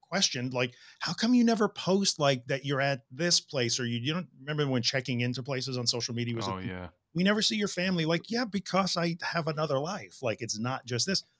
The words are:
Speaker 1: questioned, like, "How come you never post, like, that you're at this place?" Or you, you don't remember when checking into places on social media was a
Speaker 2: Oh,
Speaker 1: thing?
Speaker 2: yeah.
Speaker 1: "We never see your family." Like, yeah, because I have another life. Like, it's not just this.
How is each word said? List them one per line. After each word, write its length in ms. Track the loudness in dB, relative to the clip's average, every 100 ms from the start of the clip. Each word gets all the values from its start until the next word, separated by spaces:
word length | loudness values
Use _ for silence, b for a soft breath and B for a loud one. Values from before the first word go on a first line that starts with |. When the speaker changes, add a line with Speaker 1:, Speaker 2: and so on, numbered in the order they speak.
Speaker 1:
questioned, 520 | _ 0 0 0 -4
like, 220 | 0 -2 B B B
"How 140 | -6
come 200 | 0 4 6
you 80 |
never 260 | 6 4 2
post, 500 | 0 2 2 2 2
like, 280 | 2 4 2
that 180 | 0 0
you're 160 | 0
at 220 | 0 0 -6
this 280 | -4 2 2
place?" 380 | 2 0 2 2
Or 60 | 0
you, 140 | -2
you 140 | -2
don't 160 | -4 -6 -12
remember 280 | -6 -2 2
when 140 | 2
checking 380 | 2 0 0 0
into 220 | 0 -2
places 340 | -4 -4 -4 -2
on 100 | -2
social 280 | -2 -2 -4
media 200 | -2 -2
was 120 | -4
a 40 |
Speaker 2:
Oh, 80 | -4
Speaker 1:
thing? 80 | -6
Speaker 2:
yeah. 200 | -8 -10 -16 _ 2
Speaker 1:
"We 80 |
never 180 | 2 4
see 160 | 2 0
your 100 | -2
family." 360 | -2 0 0 2
Like, 240 | 0 0
yeah, 140 | -4 -2
because 520 | -4 -2 0 0 0
I 200 | -2 -2
have 240 | -2 -2 -2
another 320 | -2 -2 -2
life. 420 | -2 -6 -10 -6
Like, 180 | -4 -4
it's 180 | -4 -4
not 260 | -4 -4 -4
just 200 | -2 0
this. 160 | -2 -4